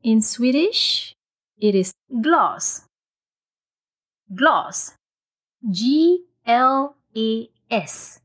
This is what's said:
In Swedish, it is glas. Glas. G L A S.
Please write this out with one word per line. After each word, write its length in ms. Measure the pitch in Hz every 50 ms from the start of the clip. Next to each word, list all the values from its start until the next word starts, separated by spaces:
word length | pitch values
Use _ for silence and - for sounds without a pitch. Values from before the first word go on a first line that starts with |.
| -
In 180 | 226 220 220
Swedish, 920 | 214 - - - 240 254 254 285 339 427 - - - - - - - - _ _ _ _ _ _ _ _ _
it 160 | _ 208 208 196
is 200 | 190 185 185 - _ _ _ 262 233
glas. 640 | 220 302 339 302 202 151 - 165 - - - - _ _ _ _ _ _ _ _ _ _ _ _ _ _ _ _ _ _ _ _ _ _ _ _ _ _ _ _ _ _ 190
Glas. 600 | 190 269 320 339 151 - - - - - - - _ _ _ _ _ _ _ _ _ _ _ _ _ - 220
G 540 | 185 175 226 254 285 311 330 339 359 359 359 _ _ _ _
L 520 | - 233 247 254 262 269 269 277 285 285 _ _ _ _
A 340 | 220 220 220 220 226 233 _ _ _ _ _
S. 480 | 240 208 151 - - - - - - _